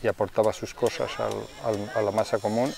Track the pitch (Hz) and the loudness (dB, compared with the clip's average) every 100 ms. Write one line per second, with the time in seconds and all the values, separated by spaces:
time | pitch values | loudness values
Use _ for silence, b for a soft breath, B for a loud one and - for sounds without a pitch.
0 | 113 - 101 - 107 - 104 - 120 - | -2 0 0 4 2 2 -6 0 0 0
1 | 117 - 113 107 110 - 117 104 104 110 | -4 -2 -2 -4 -8 -6 -2 -2 0 0
2 | 104 104 107 110 104 110 135 | 2 2 2 2 2 2 0